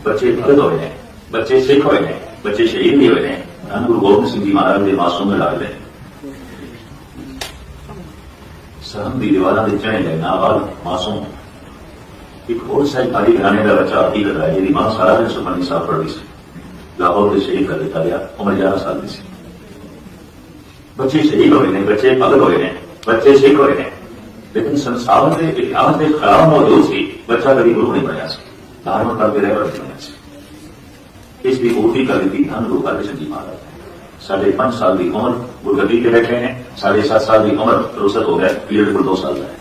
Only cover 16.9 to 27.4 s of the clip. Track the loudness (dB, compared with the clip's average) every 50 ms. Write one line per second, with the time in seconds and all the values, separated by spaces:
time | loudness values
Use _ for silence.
16.9 | -8 -2 -2 0 2 2 2 2 2 0 0 0 -2 -2 -2 -2 -2 -4 -6 -6
17.9 | -4 -2 -2 -2 -2 -4 -8 -10 -12 -6 -2 -2 0 0 0 0 0 -2 -4 -4
18.9 | -6 -6 -8 -10 -14 -14 -16 -18 -20 -20 -20 -20 -20 -20 -20 -20 -20 -20 -20 -20
19.9 | -20 -20 -20 -20 -20 -20 -20 -20 -20 -20 -20 -20 -20 -20 -20 -20 -20 -20 -20 -20
20.9 | -10 -4 -4 0 0 2 2 2 4 4 6 6 6 6 4 2 0 0 0 0
21.9 | 0 2 4 2 4 4 4 4 4 4 4 4 2 2 0 -2 -6 -10 -14 -16
22.9 | -20 -12 -2 0 0 4 6 6 6 8 8 6 6 6 4 4 2 0 -4 -8
23.9 | -10 -14 -18 -18 -18 -18 -18 -20 -20 -20 -20 -8 -6 -4 -2 -2 -2 -2 -2 -4
24.9 | -6 -6 0 2 2 4 4 2 0 0 -2 -2 -2 -2 -4 -2 0 0 2 2
25.9 | 2 2 2 0 0 2 4 4 6 6 6 6 6 6 6 6 6 6 6 4
26.9 | 2 -4 -4 -6 -8 -14 -6 -4 -2 0